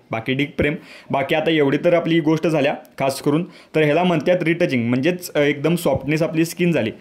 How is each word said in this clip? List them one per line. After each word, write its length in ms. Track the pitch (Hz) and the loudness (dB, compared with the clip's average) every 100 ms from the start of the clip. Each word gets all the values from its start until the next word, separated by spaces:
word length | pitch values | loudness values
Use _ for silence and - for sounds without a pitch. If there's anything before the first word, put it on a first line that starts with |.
| - | -10
बाकी 220 | 113 135 | -8 -4
डिग 140 | 135 139 - | -4 -4 -2
प्रेम, 180 | 147 156 - - - | -2 -4 -10 -20 -6
बाकी 240 | 135 135 156 | -4 0 0
आता 160 | 160 | 2
एवढी 260 | 160 139 - | 2 2 2
तर 160 | 175 | 2
आपली 260 | 175 165 165 | 2 2 2
गोष्ट 280 | 151 160 175 | 2 0 0
झाल्या 260 | 156 139 202 - - | 0 0 -2 -10 -4
खास 220 | 135 - | -4 -2
करून, 220 | 147 147 175 - - 156 | 0 0 -2 -10 -4 0
तर 60 | |
ह्याला 220 | 151 151 | 2 2
म्हणतात 400 | 180 160 143 180 | 2 2 2 0
रिटचिंग, 460 | 165 165 170 127 117 | 0 0 0 0 0
म्हणजेच, 420 | 127 156 180 - | 0 0 -2 -4
अ, 60 | 151 | 0
एकदम 360 | 147 143 156 170 | 0 0 0 0
सॉफ्टनेस 460 | 160 131 135 156 | 0 -2 0 -2
आपली 240 | 160 160 165 | 0 0 -2
स्किन 260 | - 180 | 0 0
झाली. 200 | 147 110 - | 2 -2 -6